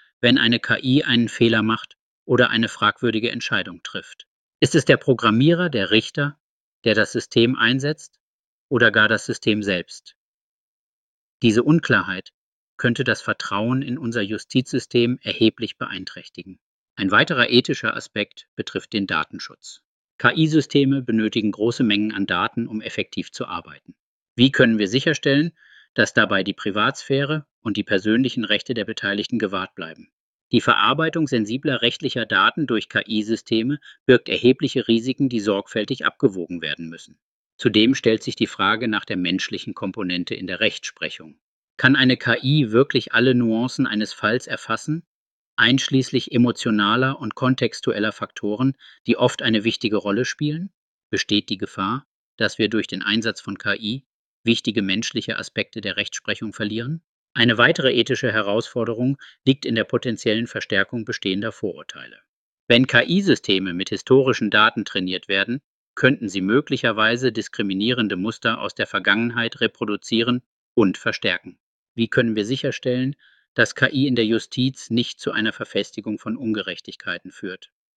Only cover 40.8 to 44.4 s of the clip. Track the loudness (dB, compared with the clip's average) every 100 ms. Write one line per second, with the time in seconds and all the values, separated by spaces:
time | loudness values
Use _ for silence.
40.8 | -12 -10 -10 -10 -20 -20 _ _ _ 2
41.8 | 4 4 2 2 0 0 2 2 4 4
42.8 | 2 0 0 2 4 4 2 0 -2 -2
43.8 | -2 -2 -4 -2 -2 -2